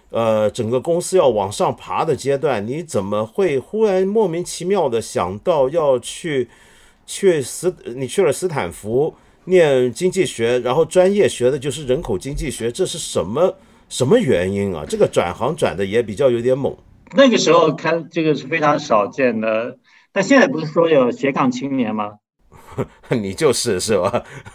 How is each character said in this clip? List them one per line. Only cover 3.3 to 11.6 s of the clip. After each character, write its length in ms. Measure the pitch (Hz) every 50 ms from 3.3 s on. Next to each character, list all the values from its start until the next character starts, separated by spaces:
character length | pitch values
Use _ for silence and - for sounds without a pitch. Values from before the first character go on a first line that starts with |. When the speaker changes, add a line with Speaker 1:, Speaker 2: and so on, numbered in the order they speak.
| - - 196 175 143 131
Speaker 1:
忽 280 | - - - 220 220
然 200 | 214 185 185 190
莫 220 | 190 208 226 220 180
名 180 | 160 175 175
其 180 | - - - 160
妙 240 | 180 202 196 160 135
地 140 | 113 113
想 340 | 104 - - 113 90 90 95 104
到 280 | - 185 170 151 131 131
要 300 | 156 170 156 139 131 123
去， 500 | - - - - - 170 147 131 123 - - _ _ - - _ _ _ _ _ _ -
去 340 | - - 196 190 170 151
斯-， 340 | 127 - - - 156 180 175 - - - 120
你 120 | 135 135 123
去 140 | - 202
了 100 | 190 151
斯 160 | 135 - 180 185
坦 240 | 156 135 98 85
福 440 | 82 - - 104 117 135 147 160 - - _ _ _ _ _ 170
念 460 | 185 180 165 147 135 127 127 123 113
经 160 | - 175 185
济 160 | 175 190 165
学， 320 | 127 - - 113 117 123 123
然 140 | 117 123 127
后 100 | 160 160
专 300 | 160 - 185 180 185 202
业 160 | 208 170 117
学 220 | - - 120 123
的 80 | 143
就 100 | 143